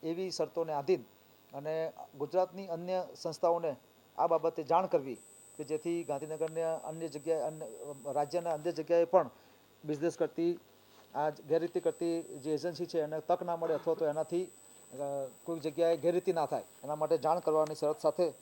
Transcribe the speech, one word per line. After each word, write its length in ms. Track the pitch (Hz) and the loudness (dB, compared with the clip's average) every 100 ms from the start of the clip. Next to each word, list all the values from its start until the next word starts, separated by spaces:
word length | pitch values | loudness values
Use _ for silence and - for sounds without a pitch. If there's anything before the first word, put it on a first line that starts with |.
એવી 280 | 160 170 190 | -4 -4 -4
શરતોને 420 | - 156 - 160 | -2 -4 -2 -2
આધીન 320 | 147 139 185 - _ _ _ _ | -2 2 0 0 _ _ _ _
અને 380 | 139 151 160 160 - - 139 | -10 -4 -4 -4 -6 -18 -8
ગુજરાતની 480 | 143 160 185 180 190 | -2 0 0 -2 -8
અન્ય 380 | 165 175 185 175 - | -6 -2 -2 -4 -8
સંસ્થાઓને 600 | 170 156 170 170 165 127 _ _ _ - | -8 0 2 2 0 -4 _ _ _ 0
આ 80 | 170 | 4
બાબતે 360 | 165 160 165 | 4 2 -2
જાણ 240 | 147 165 185 | 2 2 4
કરવી 280 | 170 135 113 - - - - | 0 0 -10 -12 -20 -20 -14
કે 80 | |
જેથી 400 | 139 151 170 170 | -4 -4 -2 -2
ગાંધીનગરના 720 | 151 139 151 156 160 160 165 160 | -2 -4 -4 -4 -4 -2 -2 -2
અન્ય 320 | - 160 160 | -6 -8 -8
જગ્યાએ, 320 | 147 147 160 | -6 -2 0
અન્ય, 260 | 131 156 156 - 143 139 143 | 0 -6 -12 -12 -12 -10 -4
રાજ્યના 380 | 135 147 165 170 | -2 0 -2 -2
અન્ય 220 | 151 156 | -2 -2
જગ્યાએ 320 | 156 151 170 | -4 2 4
પણ 260 | 170 185 139 - - - _ _ | 8 6 6 -4 -20 -20 _ _
બિઝનેસ 320 | 151 147 170 151 | -6 0 0 0
કરતી, 420 | 156 - 170 170 - - _ - - | -2 2 0 0 -8 -20 _ -20 -10
આ 160 | 131 151 | -2 -2
જ 100 | 147 | -2
ગેરરીતિ 400 | 143 160 170 180 | 0 0 2 0
કરતી 420 | 170 - 170 165 | -2 0 0 -2
જે 320 | 165 147 135 | -4 -8 -2
એજન્સી 320 | 151 160 160 170 | -2 -2 -4 -4
છે 140 | 170 | -2
એને 200 | 151 156 | -2 -4
તક 220 | - 175 | 0 0
ના 140 | 175 170 | 0 -2
મળે 180 | 165 | 0
અથવા 200 | 151 - | 0 0
તો 120 | 160 156 | 0 0
એનાથી, 380 | 151 156 175 | 0 -2 -2
અ, 520 | 185 - - - - 131 139 139 135 - | -4 -10 -20 -20 -18 -8 -6 -4 -6 -10
કોઈ 140 | - 165 | -8 -4
જગ્યાએ 380 | 147 156 170 165 | -4 2 4 4
ગેરરીતિ 360 | 156 175 190 | 4 2 2
ના 140 | 170 147 | 0 2
થાય 180 | 135 - - | -2 -4 -14
એના 100 | 139 | -6
માટે 240 | 151 151 160 | -2 2 2
જાણ 200 | 156 175 | 4 2
કરવાની 360 | 170 156 156 | 4 4 2
શરત 260 | 151 147 156 | 0 -2 2
સાથે 320 | 156 147 175 - | 0 2 0 0